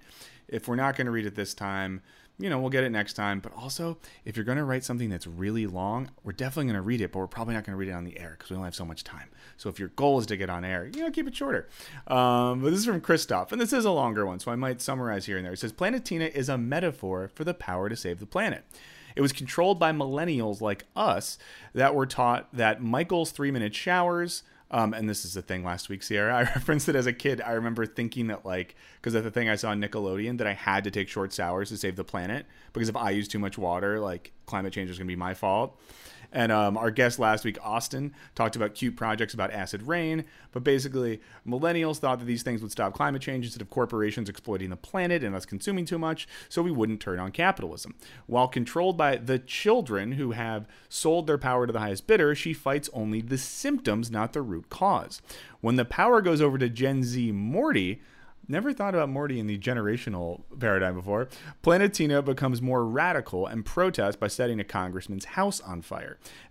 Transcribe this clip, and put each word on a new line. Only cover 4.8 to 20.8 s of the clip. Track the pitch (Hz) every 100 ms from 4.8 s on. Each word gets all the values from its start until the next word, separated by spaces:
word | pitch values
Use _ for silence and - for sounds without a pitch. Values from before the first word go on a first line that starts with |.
something | 127 120 113
that's | 87 87
really | 85 98 113 104
long, | 90 98 120 131 - 104
we're |
definitely | 92 131 160 131
gonna | 101
read | 95 123
it, | 95
but | 95
we're | 92
probably | - 113
not | 113
gonna | 101 95
read | 98
it |
on | 90
the | 87 85
air | 85 80
'cause | -
we | 92
only | 90
have | 85
so |
much | 85 80 -
time. | 78 - - - -
So | 104
if | 92
your | 92
goal | - 139 131
is | 110
to | 98
get | 92
on | 87 92
air, | 90 104
you | 269
know, | 330
keep | 320 269
it | -
shorter. | 277 - - - - 139 -
Um, | 127 123 123 123 127
but | 139
this | 185
is | 233
from | 175
Christoph, | - 160 - 92 95
and | 226
this | 226
is | 262 214
a |
longer | 160 123 107 98
one, | 90
so | 120
I | 120
might | 131 127
summarize | - 131 120 101 101
here | 95
and | 92
there. |
It | 92
says, | 113
"Planetina | - 185 247 - 165 160
is | 143 131
a | 127
metaphor | 117 151 180 131 95 92 98
for | - 160
the |
power | 175 - 90 101
to | 117
save | - 87
the | 101
planet. | 180 214 110 - - - - - -
It |
was | 139
controlled | - 131 - 185 180
by | 160
millennials | 151 135 143 170 135 110 101
like | 110 98